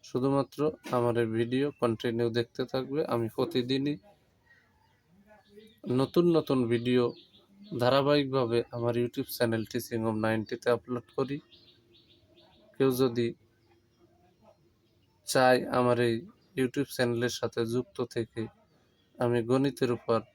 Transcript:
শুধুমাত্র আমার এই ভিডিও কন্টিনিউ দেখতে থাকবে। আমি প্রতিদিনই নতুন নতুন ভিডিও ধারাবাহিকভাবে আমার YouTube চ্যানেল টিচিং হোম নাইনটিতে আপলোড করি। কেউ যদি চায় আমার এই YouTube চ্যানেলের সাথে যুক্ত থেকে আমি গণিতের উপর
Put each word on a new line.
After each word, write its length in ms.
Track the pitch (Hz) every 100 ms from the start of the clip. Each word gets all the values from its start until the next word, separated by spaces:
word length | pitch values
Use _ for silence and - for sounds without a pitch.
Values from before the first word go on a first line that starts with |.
শুধুমাত্র 560 | - 131 135 139 131 - 151 - - 127
আমার 180 | 120 117
এই 60 | 113 110
ভিডিও 300 | 117 127 143 -
কন্টিনিউ 460 | 120 110 123 117 120 117
দেখতে 220 | 117 - 127
থাকবে। 280 | 135 131 143 156
আমি 140 | 120 113 -
প্রতিদিনই 600 | 123 131 123 135 143 151 - _ _ _ _ _ _ _ _ _ _ 185 _ 214 _ - - _ - 123
নতুন 260 | 135 170 175 160
নতুন 220 | 151 135 117
ভিডিও 300 | 117 120 123 123 - - _ _ _ - 117
ধারাবাহিকভাবে 760 | 120 135 139 147 135 135 117 117 - 120
আমার 180 | 120 120
YouTube 280 | 120 - 127 -
চ্যানেল 260 | 120 113 107
টিচিং 280 | 123 - 117 113
হোম 120 | 107 110
নাইনটিতে 420 | 110 107 120 - 117
আপলোড 320 | - 123 - -
করি। 200 | 131 143 _ - - _ _ - _ _ _ _ _ _ _ _
কেউ 140 | 135 123
যদি 260 | 131 117 117 - _ _ _ _ _ _ _ 359 349 _ - _ _ _ _ _ _ _ -
চায় 320 | 135 127 127 - 127
আমার 180 | 123 120 120
এই 80 | 117 180 _ _ -
YouTube 320 | 127 143 135 -
চ্যানেলের 380 | 123 117 120 -
সাথে 200 | 113 - 113
যুক্ত 240 | 120 123 - 120 123
থেকে 260 | 113 117 110 _ _ _ _ _ _ -
আমি 220 | 120 120 113
গণিতের 420 | 131 139 127 127 120
উপর 220 | - 113 113